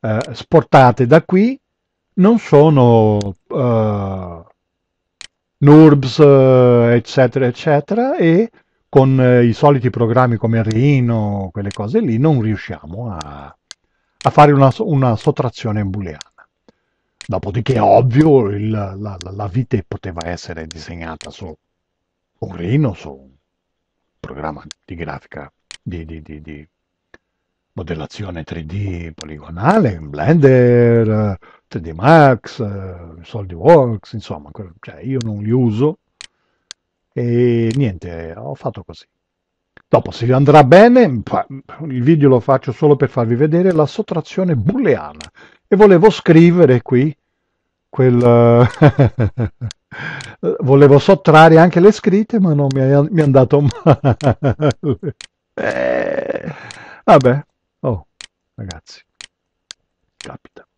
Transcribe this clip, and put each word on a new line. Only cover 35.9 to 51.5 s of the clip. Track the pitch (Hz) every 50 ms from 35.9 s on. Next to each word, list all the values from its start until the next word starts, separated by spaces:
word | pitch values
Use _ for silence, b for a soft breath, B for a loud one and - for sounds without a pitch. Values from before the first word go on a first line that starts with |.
| 160 _ _ _ _ _ - - _ _ _ _ _ _ _ _ - _ _ _ _ _ _ _ _
e | - 117 120 120 120 123 123 120 117 113 113 107
niente, | 139 139 113 95 85 - 90 85 82 82 80 82
ho | 95 113 135 143
fatto | - - 127 - - 90
così. | _ 82 - _ _ _ _ _ _ _ _ _ _ _ _ _ _ _ _ _ _
Dopo | - 113 113 - 92
se | - 120 117 127
andrà | 131 143 139 147 156 143
bene, | 123 147 185 214 240 240 254 240 175 131 113 98
fa-, | - - 98 98 _ 135 135 - _ - - 151 160
il | 131 127 120
video | 135 170 156 143 139
lo | 131 123
faccio | 107 - 135 131 - -
solo | 123 - - 147 147
per | 131 139 135
farvi | - - 120 110 120
vedere | 117 143 156 151 170 185 190 180
la | 156 151
sottrazione | 143 - - 214 - 190 165 151 - - - 190 180 160
booleana | 123 101 127 208 247 277 190 135 - 151 151 - - - - b b b b b b b _
e | -
volevo | 185 214 208 190 170 170 220
scrivere | 185 - - - 165 160 170 175 170 180 170 135 127 123 -
qui | - - 123 135 156 147 _ _ _ _ _ _ _ _ _ _ _ _ _ _ _
quel, | _ - 127 127 120 120
<laughs> | 120 120 120 120 117 117 117 117 123 113 - - 156 147 - - 139 113 - - 117 95 - - 117 101 _ _ - 107 - _ _ _ B B B B B B B B B B - - - -
volevo | - 131 135 139 143 139 139 143
sottrarre | - - 196 - - - 156 156 160 165